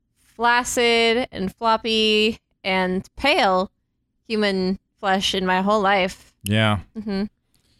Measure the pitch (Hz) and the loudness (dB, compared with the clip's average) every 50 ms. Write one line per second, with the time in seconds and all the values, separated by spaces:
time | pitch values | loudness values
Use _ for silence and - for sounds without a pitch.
0 | _ _ _ _ _ _ _ - 226 240 240 240 247 - - 247 240 233 233 233 | _ _ _ _ _ _ _ -2 0 2 2 0 0 -2 0 0 2 2 4 4
1 | 233 233 226 240 254 - - - 190 185 - - 233 226 220 220 - 233 220 220 | 2 2 2 0 -2 -4 -6 -6 -6 -6 -6 -4 0 0 0 0 0 -2 0 2
2 | 220 214 214 214 214 220 220 - _ _ _ _ - 196 190 185 185 185 185 190 | 2 2 2 2 2 0 -2 -4 _ _ _ _ -6 -2 -2 0 0 0 -2 -4
3 | - - _ - - 277 311 370 247 196 190 185 190 - _ _ _ _ _ _ | -6 -8 _ -2 0 0 2 2 2 2 2 0 -2 -4 _ _ _ _ _ _
4 | _ _ _ _ _ - 226 214 208 202 196 190 185 185 196 - _ _ _ _ | _ _ _ _ _ -6 -4 -2 0 0 0 0 -2 -2 -2 -4 _ _ _ _
5 | - 196 190 202 - - - 190 185 185 185 185 190 202 208 220 196 190 202 196 | -2 -2 0 0 0 -2 -2 -2 -2 0 0 0 0 0 0 2 2 2 2 0
6 | 180 190 - - - _ _ _ - 101 101 110 110 107 104 95 - - - 226 | 0 -2 -4 -10 -20 _ _ _ -6 -2 0 2 2 2 0 -2 -4 -10 -14 -12
7 | 208 214 196 190 202 - _ _ _ _ _ _ _ _ _ | -8 -6 -4 -4 -6 -6 _ _ _ _ _ _ _ _ _